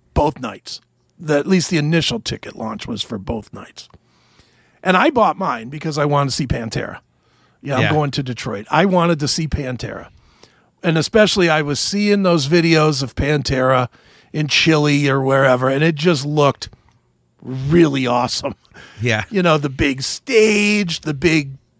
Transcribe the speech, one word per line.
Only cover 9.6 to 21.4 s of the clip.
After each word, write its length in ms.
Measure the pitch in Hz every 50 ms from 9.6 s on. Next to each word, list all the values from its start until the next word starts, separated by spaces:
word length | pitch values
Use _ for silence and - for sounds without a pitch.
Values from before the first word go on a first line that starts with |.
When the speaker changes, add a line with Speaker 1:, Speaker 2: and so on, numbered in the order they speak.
| 139 127 127 120 - 110 104 - - - - - _ _ _ _ - _ _ _ _ _ _ _ -
Speaker 1:
And 160 | 175 160 160
especially 500 | 147 - - 220 214 185 - 202 175 165
I 140 | 156 156 151
was 160 | 143 143 -
seeing 460 | - - - 202 208 202 202 202 190
those 240 | 180 170 160 135 139
videos 520 | 170 175 160 165 160 156 151 156 147 131
of 140 | 139 120 -
Pantera 720 | - 143 143 151 147 131 - 143 131 127 131 131 127 123 - _ - _ _ _ _ _ _ -
in 160 | 156 151 135
Chile 600 | - - - 170 160 151 147 147 143 143 143 139
or 140 | 135 139 135
wherever, 460 | 135 135 135 135 131 127 123 131 131
and 160 | 135 139 156
it 100 | 165 165
just 320 | 143 156 180 170 127 135
looked 420 | 147 147 151 143 139 - - - - - _ _ _ _ _ _ _ _ _ _ _ _ _
really 640 | - 123 131 131 131 139 160 175 170 147 139 135 131
awesome. 480 | 120 120 120 120 117 - - - 139 - _ _ _ _ - - - - - 110
Speaker 2:
Yeah. 220 | 123 110 107 107 -
Speaker 1:
You 120 | 214 196 180
know, 160 | 175 156 151
the 100 | 143 143
big 340 | 131 139 160 139 131 135 127
stage, 1000 | - - - - - 254 220 220 220 214 202 208 208 208 208 208 170 165 - -
the 120 | 156 151
big 420 | 131 - 165 156 156